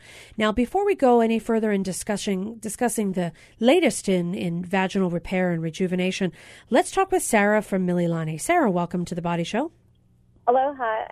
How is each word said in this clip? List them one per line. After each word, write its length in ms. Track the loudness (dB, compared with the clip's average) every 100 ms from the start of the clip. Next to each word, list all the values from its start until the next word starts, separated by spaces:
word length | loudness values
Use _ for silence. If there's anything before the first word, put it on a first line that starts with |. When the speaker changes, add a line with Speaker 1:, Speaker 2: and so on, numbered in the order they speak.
| -18 -20 -12 -2
Speaker 1:
Now, 140 | 0
before 340 | 0 0 0
we 120 | 0 2
go 240 | 4 6
any 180 | 4 0
further 320 | 0 0 0
in 140 | 0
discussing, 720 | -2 -6 -6 -4 -2 -4 -4 -8
discussing 560 | -10 -4 -2 0 -2
the 180 | -2 -4 -6 -16 0
latest 480 | 4 4 4 0 0
in, 260 | 0 0
in 300 | -4 -4 -4
vaginal 460 | -2 -2 0 0 0
repair 420 | -2 -2 -2 0
and 100 | -2
rejuvenation, 720 | -4 -4 -2 0 -2 -2 -4 -4 -18 -18 0
let's 200 | 2 2
talk 220 | 0 0
with 100 | 0
Sarah 400 | 2 2 4 2
from 240 | 0 -2 0
Mililani. 540 | 0 0 -2 -4 -4
Sarah, 280 | 0 2 2
welcome 360 | 0 -2 -4
to 100 | -6
The 80 | -6
Body 220 | -4 -2
Show. 260 | -2 -4 -4 _ _ _ _ _ _ _ 2
Speaker 2:
Hello, 260 | 2 2 -2
hi. 300 | -4 -4 -4